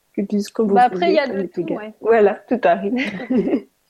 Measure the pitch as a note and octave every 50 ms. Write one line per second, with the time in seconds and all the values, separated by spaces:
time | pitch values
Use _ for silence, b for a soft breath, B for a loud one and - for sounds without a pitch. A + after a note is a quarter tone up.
0 | _ _ _ A3 G3+ - G#3 G3+ G#3 - - - A3+ G3 G3 A3 B3 B3 F#3 F3+
1 | F4 E4+ - D4+ C#4 B3+ G3 G3 F#3 - - - E4 D#4 C#4 G#3+ G#3+ A3 A3 -
2 | - G#3+ A3+ A3+ G#3 G3+ G#3+ - - - C4 - - F3+ - G3+ G3 G3+ B3 B3
3 | C#4+ B3 G3 F3+ B3 - B3+ A3 F3+ D#4 F4 G#3+ - _ _ _ _